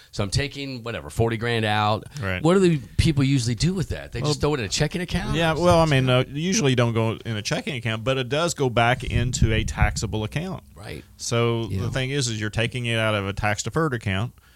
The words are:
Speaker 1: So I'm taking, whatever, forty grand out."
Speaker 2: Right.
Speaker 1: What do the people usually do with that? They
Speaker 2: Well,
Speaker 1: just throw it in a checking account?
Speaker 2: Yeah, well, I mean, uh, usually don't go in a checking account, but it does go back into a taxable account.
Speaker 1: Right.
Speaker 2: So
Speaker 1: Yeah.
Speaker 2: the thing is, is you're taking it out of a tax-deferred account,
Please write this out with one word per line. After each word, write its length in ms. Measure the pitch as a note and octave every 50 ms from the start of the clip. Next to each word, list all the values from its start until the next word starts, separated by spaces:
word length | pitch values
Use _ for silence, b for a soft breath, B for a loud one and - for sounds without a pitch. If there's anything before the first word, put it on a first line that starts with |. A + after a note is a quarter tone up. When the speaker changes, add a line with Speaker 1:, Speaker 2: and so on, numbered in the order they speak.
| B B
Speaker 1:
So 100 | B -
I'm 80 | G#2+ G2
taking, 540 | - C3+ C#3+ C#3+ - C#3+ C#3 C#3 C3 B2 A2
whatever, 260 | A#2 A2+ F2 C#2+ D2
forty 280 | - - A#2 A2+ A2+ A2
grand 260 | A2+ A#2+ A#2 A2+ A2
out." 400 | G#2+ G#2+ G#2+ G#2+ G#2 G#2+ G#2+ - - - D3
Speaker 2:
Right. 220 | A#2 F#2+ F#2 F2+ F2+
Speaker 1:
What 120 | D#3+ F3+
do 40 | G3+
the 200 | F#3+ F3 E3 D3 A2+ - - -
people 260 | - E3+ D3+ C#3 B2+
usually 320 | C3+ C#3 C3+ A#2 A#2 B2
do 180 | G2+ B2+ E3 F#3+
with 140 | G3 C#3 -
that? 220 | - D2+ C#2+ D2
They 80 | - A#2+
Speaker 2:
Well, 120 | - D3
Speaker 1:
just 100 | D3+ C3+
throw 120 | D3+ D3 D3+
it 40 | C3+
in 60 | A2
a 40 | F#2
checking 300 | - - D3+ D3+ - E3+
account? 380 | F3+ - - F3 - G#3+ C#3+ D#3
Speaker 2:
Yeah, 160 | E3+ E3 D#3+
well, 260 | C#3+ E3+ F3 F3 E3
I 60 | E3
mean, 240 | D#3+ D3 C3 C3 B2+
uh, 160 | B2 B2+ C3 -
usually 480 | C3 C#3+ D#3+ F#3 F#3+ A3+ F3+ C3+ B2+
don't 160 | A#2+ A#2+ A#2 A2+
go 240 | A2+ A2+ A2+ G#2 - -
in 120 | - A2+ G#2
a 40 |
checking 360 | G#2 - - F2+ - - D3+ A#2+
account, 260 | G#2+ A#2+ A2 A2+ A2
but 140 | B2+ C3+ C3+
it 100 | C3 A#2
does 260 | C3+ D3 E3+ E3+ -
go 140 | - C#3+ B2+
back 360 | A2 A#2 A#2 A#2 B2+ - -
into 480 | - G2+ G2+ B2 B2 - - - A2 A2
a 100 | A2 G#2+
taxable 640 | - - - G#2 G#2+ G2+ - - G2+ G2+ G#2+ G#2+
account. 380 | G#2 - C#3+ E3 F#3+ F3+ - - - -
Speaker 1:
Right. 300 | - G2+ - - C#2 - - -
Speaker 2:
So 540 | - - - A#2+ A#2 A#2 A#2 A#2 A#2 A2+ G2+
Speaker 1:
Yeah. 120 | G2 G2 B2
Speaker 2:
the 80 | A#2+
thing 180 | - C3+ C3 B2+
is, 180 | C#3 D3 C3 A#2+
is 140 | A2+ G#2+
you're 80 | G#2+ G#2+
taking 380 | - - A2+ A#2 - B2+ A#2+ A#2+
it 120 | A#2 A2+
out 160 | A2 A2 G#2+
of 100 | G#2 G2
a 60 | G2
tax-deferred 600 | G2 - - G#2 G#2 - - A#2 - D3 E3 D#3 B2+
account, 400 | A2+ - G#2 F#2+ F#2+ A2+ A#2+ - b b b b